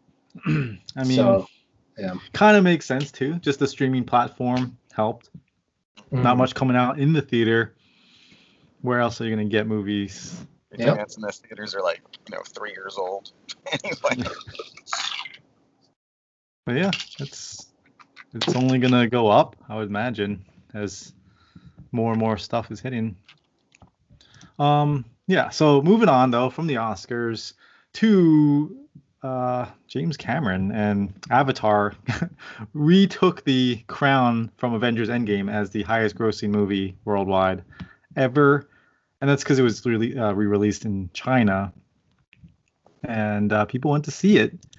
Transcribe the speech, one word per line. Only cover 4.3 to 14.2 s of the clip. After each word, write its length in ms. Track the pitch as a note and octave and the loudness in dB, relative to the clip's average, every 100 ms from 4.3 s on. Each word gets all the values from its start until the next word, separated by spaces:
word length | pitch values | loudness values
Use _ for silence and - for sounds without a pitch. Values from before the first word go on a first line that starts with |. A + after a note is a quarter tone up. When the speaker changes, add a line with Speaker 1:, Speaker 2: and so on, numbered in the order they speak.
| - B2 B2+ B2 B2 _ | -2 -4 -2 -4 -8 _
Speaker 1:
helped. 380 | - A2 A#2 _ - _ _ _ _ _ - - | -2 -2 -4 _ -20 _ _ _ _ _ -20 -6
Not 180 | C3 B2 | 0 2
Speaker 2:
Mm-hmm. 60 | B2 | 4
Speaker 1:
much 160 | B2+ - | 2 0
coming 200 | C3 B2 | 0 2
out 240 | B2 C#3+ | 2 2
in 140 | C#3 | 2
the 80 | D#3+ | 2
theater. 540 | - A#2+ A2 A2+ A2+ - _ _ _ _ _ _ _ _ _ _ | 0 0 2 2 0 -6 _ _ _ _ _ _ _ _ _ _
Where 180 | B2 B2 | -2 0
else 220 | A#2+ A#2 | 0 -2
are 40 | A#2 | -4
you 40 | A2 | -4
gonna 100 | G#2+ | 0
get 200 | G#2+ G#2+ | -2 0
movies? 680 | G#2+ G2 G#2 G2 - - - - _ _ | -4 -4 -4 -6 -10 -16 -18 -18 _ _
Speaker 3:
The 120 | G#2 | -4
Speaker 2:
Yep. 140 | A#2 A2 | -2 -2
Speaker 3:
chance 180 | G#2 - | -4 -12
in 80 | |
the 80 | G#2+ | -12
theaters 420 | - - G#2+ G#2 | -12 -16 -16 -12
are, 80 | G2 | -6
like, 180 | F2+ E2 _ - - | -4 -6 _ -20 -16
you 60 | F2+ | -14
know, 80 | F2+ | -14
three 240 | - G#2 | -14 -14
years 260 | F#2 F#2+ G2 | -14 -12 -10
old 360 | F2+ G2 - - - - | -8 -8 -14 -20 -20 -18
<laughs> 280 | - - | -10 -10
anyway. 400 | G3+ - C#3 B2+ | -8 -6 -4 -4